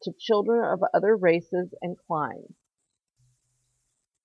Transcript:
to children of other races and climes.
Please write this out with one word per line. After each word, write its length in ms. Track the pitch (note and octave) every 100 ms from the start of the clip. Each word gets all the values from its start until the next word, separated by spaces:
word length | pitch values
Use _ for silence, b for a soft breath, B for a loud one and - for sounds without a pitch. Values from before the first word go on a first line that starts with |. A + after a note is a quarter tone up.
to 100 | - -
children 460 | - G#3+ G3+ A#3
of 160 | G#3+ E3 F#3+
other 240 | F3 F#3+ A3
races 560 | F3+ E3+ E3+ F3+ F3+ -
and 160 | F3 F3+ -
climes. 480 | D#3+ C3+ F2+ - - _ _ _ _ _ _ _ _ _ _ _ _ _ _ _ _